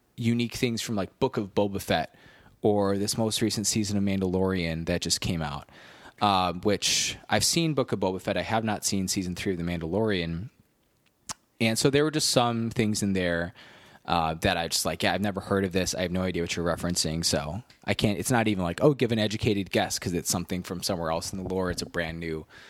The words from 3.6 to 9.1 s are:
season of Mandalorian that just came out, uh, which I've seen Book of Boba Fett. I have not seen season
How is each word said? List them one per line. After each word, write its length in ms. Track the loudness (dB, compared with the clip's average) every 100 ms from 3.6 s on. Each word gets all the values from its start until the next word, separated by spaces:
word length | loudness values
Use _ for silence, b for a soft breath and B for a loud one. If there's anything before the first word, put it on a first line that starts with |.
| 0
season 300 | 0 0 0
of 60 |
Mandalorian 840 | 0 0 2 2 2 0 -2 -2 -2
that 160 | -2
just 200 | 0 -2
came 200 | 0 -2
out, 280 | -4 -6 -12 B B B B 0
uh, 320 | 4 4 2
which 640 | 0 0 2 2 0 0 -6 0
I've 140 | 2
seen 300 | 2 2 2
Book 180 | 0 -2
of 80 | 0
Boba 220 | 0 -2
Fett. 160 | -2 -2
I 40 |
have 200 | 0 0
not 220 | 0 -2 -2
seen 220 | -2
season 280 | 0